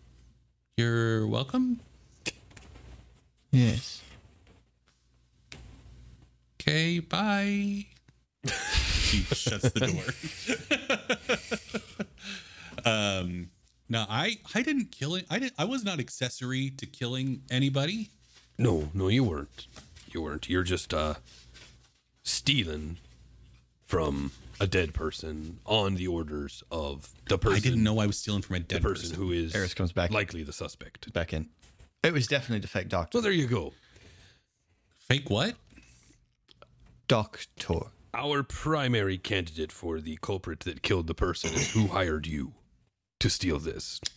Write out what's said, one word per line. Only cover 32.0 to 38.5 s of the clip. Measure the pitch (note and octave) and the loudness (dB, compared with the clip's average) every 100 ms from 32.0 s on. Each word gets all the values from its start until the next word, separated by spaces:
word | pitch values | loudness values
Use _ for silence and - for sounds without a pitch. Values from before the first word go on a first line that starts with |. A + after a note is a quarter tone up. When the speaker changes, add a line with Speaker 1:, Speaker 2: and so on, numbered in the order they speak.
Speaker 2:
It | D#3 | 0
was | D3+ A#2 | 2 2
definitely | C#3 C3+ G#2+ | 0 0 -4
the | E2 | -2
fake | G2 F#2+ | -4 -2
doctor. | F#2 E2 A#3+ | -2 0 0
Speaker 3:
Well, | |
there | G#3+ | 2
you | F3+ B2+ | 2 2
go. | A2+ C#2+ - _ - - - - _ _ _ _ _ _ _ | 0 -2 -10 _ -20 -20 -20 -20 _ _ _ _ _ _ _
Speaker 1:
Fake | - C3+ C3+ | 0 2 2
what? | G#2 G3 - - - - - - _ _ _ _ - - _ - - - | 2 2 -2 -14 -20 -20 -20 -20 _ _ _ _ -20 -20 _ -20 -8 0
Speaker 2:
Doctor. | A#2 G#2 - - - - E2 - - - | 2 0 -6 -14 -8 -2 -2 -2 -12 -10
Speaker 3:
Our | A2+ D3 C#3+ | -4 0 2
primary | C3+ | 0